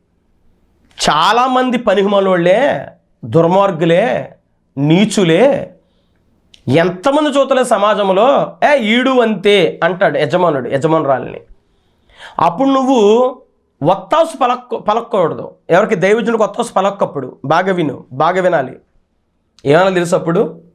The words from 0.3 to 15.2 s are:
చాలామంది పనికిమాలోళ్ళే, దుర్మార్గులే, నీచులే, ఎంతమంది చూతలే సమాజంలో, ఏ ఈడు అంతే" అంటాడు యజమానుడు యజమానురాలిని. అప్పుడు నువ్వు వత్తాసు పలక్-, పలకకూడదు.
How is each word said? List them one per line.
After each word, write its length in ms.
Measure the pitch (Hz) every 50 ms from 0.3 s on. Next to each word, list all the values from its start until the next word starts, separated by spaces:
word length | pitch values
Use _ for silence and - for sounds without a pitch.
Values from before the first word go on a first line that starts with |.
| _ _ _ _ _ _ _ _ _ _ _ _ _ - - 185
చాలామంది 680 | 156 147 165 185 214 233 247 269 254 254 254 254 233 254
పనికిమాలోళ్ళే, 1080 | 247 214 190 196 196 196 202 196 196 196 185 180 170 175 185 220 269 285 - - - - - _ _ _ _ _ -
దుర్మార్గులే, 1080 | 120 110 160 160 165 180 196 196 196 185 151 - 165 165 175 208 233 120 85 67 - - _ _ _ _ _ _ _ _ 139
నీచులే, 960 | 139 147 160 180 214 208 - - 196 165 160 175 226 285 254 - - - - _ _ _ _ _ _ _ _ _ _ _ _ _ _ _ - _ _ -
ఎంతమంది 720 | 123 156 165 185 180 185 - 277 277 294 302 302 247 285
చూతలే 240 | 269 254 262 254 254
సమాజంలో, 920 | - 233 196 202 208 214 190 208 190 190 185 214 254 285 - 165 - - - - 247
ఏ 60 | 294 277
ఈడు 440 | 226 202 220 240 254 269 262 247
అంతే" 580 | 233 226 220 180 - 208 202 202 170 - - - -
అంటాడు 340 | 175 185 180 202 170 143 139
యజమానుడు 520 | 151 135 139 175 180 175 151 135 127 120
యజమానురాలిని. 720 | 131 139 143 156 160 160 151 139 135 123 - - - - - - - - _ _ _ _ _ _ _ _ _ _ _ - - - - -
అప్పుడు 300 | - 170 170 170 269 277
నువ్వు 720 | 269 269 269 254 269 240 208 202 220 233 254 254 277 - - _ _ _ _ _ _ _ 139
వత్తాసు 540 | 151 185 196 - - - 311 330 320 320 262
పలక్-, 440 | 269 240 240 240 - - 226 226 - -
పలకకూడదు. 640 | 214 233 233 - - 208